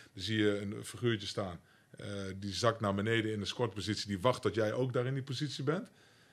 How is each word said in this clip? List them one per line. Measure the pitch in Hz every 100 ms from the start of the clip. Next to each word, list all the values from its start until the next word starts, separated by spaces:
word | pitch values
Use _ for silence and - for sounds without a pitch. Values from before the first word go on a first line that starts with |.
| -
dan | -
zie | 92 110
je | 104 101
een | 101 110 113
figuurtje | 101 120 110 98
staan, | - 95 85 - - _ -
eh, | 104 101 95 95
die | 101
zakt | 90 117 107
naar | 104 98
beneden | 107 113 110
in | 107
de | 95
squatpositie, | - 117 101 92 101 101
die | 98
wacht | 123 120
tot | 107 120
jij | 107
ook | 120 131
daar | 123 123
in |
die | 135
positie | 131 127 147 -
bent. | 135 151 247 - - - -